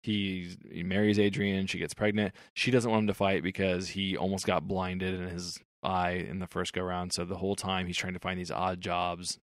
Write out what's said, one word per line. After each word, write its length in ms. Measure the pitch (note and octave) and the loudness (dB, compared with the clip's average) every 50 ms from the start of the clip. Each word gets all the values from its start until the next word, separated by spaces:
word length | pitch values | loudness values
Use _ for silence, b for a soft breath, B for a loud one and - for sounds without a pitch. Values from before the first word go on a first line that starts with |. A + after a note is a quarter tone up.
He's, 540 | - - G#2+ G#2 G2 G2 F#2+ F#2 F2 F2 F2+ - - - | 0 0 0 2 0 0 -2 -4 -6 -8 -10 -14 -16 -12
he 120 | - - | -8 -6
marries 360 | F2 F#2 F#2 G2+ G#2+ G#2+ G#2 G#2 | -2 0 2 4 6 6 6 6
Adrian. 480 | G#2 G#2 G2 G2+ G2+ G2+ G2 F#2+ F#2+ | 6 4 4 2 0 2 2 0 0
She 120 | F#2+ - F2+ | -2 -2 -4
gets 160 | E2+ D2+ - | -4 -6 -2
pregnant. 400 | - G#2+ G#2+ G#2 G#2+ G#2 F#2+ B B B B B | 0 0 2 2 2 0 0 B B B B B
She 160 | - - B2+ | -2 0 4
doesn't 200 | B2 B2+ A2+ A#2+ | 4 4 4 6
want 120 | A2 A2 | 4 4
him 40 | G#2+ G#2 | 4 2
to 60 | F#2+ | 2
fight 280 | - G2+ G2 G2 E2+ | 4 4 4 4 2
because 460 | D2 F2+ F#2+ - F#2+ F#2+ F#2 F2+ F#2+ F2+ | 0 -2 0 2 2 2 2 0 -2 -4
he 280 | - G2 F#2+ F#2+ F#2+ | -2 -2 0 0 0
almost 300 | B1 E2+ F#2+ G2 F#2+ - | 0 0 0 0 0 2
got 220 | - F#2 E2 D#2 G2 | 2 2 2 0 0
blinded 460 | G2+ F#2 F#2 F#2 F#2 F#2 F#2+ F#2 F#2 | -2 -2 -2 -2 -2 -2 -2 -2 -2
in 140 | F2+ F2+ F2+ | -2 -4 -6
his 300 | F2 F2 F2 F2 D#2+ - - _ _ _ | -6 -6 -8 -8 -10 -12 -16 _ _ _
eye 300 | - D#2 F#2 F#2 F2 F2 | -4 0 0 2 2 0
in 260 | F2+ F2+ E2 - E2+ F#2+ | 0 -2 -4 -6 -6 -8
the 80 | F#2 | -8
first 260 | - - F#2+ F#2 - | -6 -4 -4 -4 -2
go-round. 400 | - F2+ F#2 F2+ F2+ F2+ F2+ F2+ | -4 -4 -4 -2 -2 -4 -4 -4
So 120 | - - F2 | -4 -4 -4
the 120 | F2 F#2+ | -4 -4
whole 200 | F2 F#2 G2 G2+ | -4 -2 -2 -2
time 300 | - - F#2+ F#2+ F#2 F#2 | -2 -2 -2 -2 -2 -2
he's 100 | F2 F2+ | -2 -2
trying 160 | - - F#2 F#2 | -4 -4 -4 -6
to 60 | F2 | -4
find 180 | - F#2 F#2 F#2 | -4 -4 -4 -4
these 120 | F2+ E2+ | -4 -4
odd 300 | - - F2+ F#2 F#2 F2+ | -2 0 0 0 -2 -2
jobs. 580 | F2+ F2+ F2 F2 F2 F2 F2 F2 F2+ - - - _ | -4 -2 0 0 0 -2 -2 -4 -6 -8 -8 -8 _